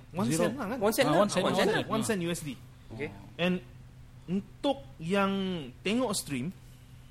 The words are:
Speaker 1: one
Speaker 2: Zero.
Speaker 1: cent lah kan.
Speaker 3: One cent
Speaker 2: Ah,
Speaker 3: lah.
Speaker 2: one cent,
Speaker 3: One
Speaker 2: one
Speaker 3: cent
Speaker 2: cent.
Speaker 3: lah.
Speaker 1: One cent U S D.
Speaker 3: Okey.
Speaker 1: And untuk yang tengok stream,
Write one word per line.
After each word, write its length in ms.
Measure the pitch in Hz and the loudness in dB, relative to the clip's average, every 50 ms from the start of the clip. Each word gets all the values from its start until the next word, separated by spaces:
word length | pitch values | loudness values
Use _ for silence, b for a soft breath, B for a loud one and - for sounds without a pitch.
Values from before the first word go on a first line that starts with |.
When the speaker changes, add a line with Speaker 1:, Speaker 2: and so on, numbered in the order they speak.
| - - | -14 -8
Speaker 1:
one 140 | - 170 208 | -4 -2 0
Speaker 2:
Zero. 140 | 233 160 160 | 2 2 4
Speaker 1:
cent 140 | 175 208 226 | 2 2 0
lah 100 | 285 226 190 | -2 -4 -4
kan. 100 | 247 262 | -2 2
Speaker 3:
One 140 | 196 214 226 | 2 2 4
cent 100 | 302 247 | 4 4
Speaker 2:
Ah, 80 | - | 6
Speaker 3:
lah. 60 | 151 175 | 6 6
Speaker 2:
one 80 | 208 202 | 6 6
cent, 140 | - - 196 | 4 2 2
Speaker 3:
One 0 | |
Speaker 2:
one 100 | - - | 4 4
Speaker 3:
cent 140 | 190 220 - | 4 4 4
Speaker 2:
cent. 80 | 440 | 4
Speaker 3:
lah. 140 | - - - | 2 0 0
Speaker 1:
One 120 | 214 220 | 0 0
cent 180 | 220 - 220 185 | 2 2 0 0
U 80 | 170 170 | 2 0
S 100 | 175 - | -2 -2
D. 80 | 151 147 117 - - - - - - - | -4 -8 -8 -10 -12 -18 -20 -20 -16 -12
Speaker 3:
Okey. 180 | 110 117 143 160 - - - - - | -8 -6 -6 -6 -8 -12 -16 -10 -4
Speaker 1:
And 180 | - 170 180 180 180 - - - - - - - - - - - - - | 0 2 2 2 0 -2 -8 -16 -18 -18 -18 -18 -18 -18 -18 -18 -12 -6
untuk 540 | - 180 202 - - - - - 285 277 277 - - - | -2 -2 -2 -2 -4 -10 -2 0 0 0 0 -4 -14 -12
yang 360 | - 165 165 196 202 196 196 196 196 190 190 180 170 139 123 - - | -8 -2 0 2 4 4 4 2 2 0 0 -2 -4 -6 -8 -10 -4
tengok 300 | - 185 214 247 262 220 | 0 2 2 2 2 2
stream, 360 | 208 - - - 143 123 127 175 - - - - - - - - - - - - | 0 -2 -2 -2 -2 -2 -2 -4 -6 -8 -16 -18 -18 -20 -20 -20 -20 -18 -18 -18